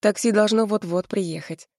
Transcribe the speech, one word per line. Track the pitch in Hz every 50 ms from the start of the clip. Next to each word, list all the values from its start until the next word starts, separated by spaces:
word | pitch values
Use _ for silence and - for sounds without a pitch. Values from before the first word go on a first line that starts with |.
Такси | - 208 202 - - 233 214
должно | 214 214 214 220 220 226
вот-вот | 208 208 214 - 175 170 180 185
приехать. | - - 202 190 170 160 160 151 - 165 160 - _ _